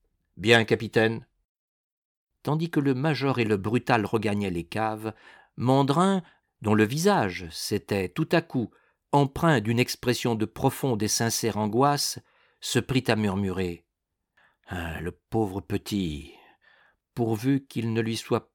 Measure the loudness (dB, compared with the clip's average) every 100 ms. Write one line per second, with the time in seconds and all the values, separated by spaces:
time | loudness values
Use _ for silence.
0 | _ _ _ -2 6 6 6 0 2 2
1 | 2 0 -10 _ _ _ _ _ _ _
2 | _ _ _ _ -4 -2 -2 0 0 0
3 | 0 0 0 0 0 0 0 -2 0 0
4 | 0 -2 -2 -2 -2 -4 -6 -4 -4 -4
5 | -10 -12 -18 -20 _ -4 2 4 4 2
6 | 2 0 -4 _ _ -6 2 4 4 2
7 | 2 2 0 -4 -12 -10 -6 -4 -2 -2
8 | -2 -4 0 0 0 -4 -6 _ _ _
9 | 0 2 2 2 2 2 2 0 0 -2
10 | -2 -2 0 -2 -4 -2 -2 0 -2 -2
11 | -2 0 0 0 -2 -2 -2 2 2 2
12 | -2 -6 _ _ _ _ -4 -2 0 -2
13 | 0 0 0 0 -2 -2 -4 -6 _ _
14 | _ _ _ _ _ _ -12 -10 -8 -8
15 | -10 -12 _ -2 -2 -4 -6 -6 -4 -4
16 | -4 -6 -12 -20 _ _ _ _ _ _
17 | _ -4 -2 0 0 0 -2 -6 -2 -2
18 | -2 -4 -2 -4 -4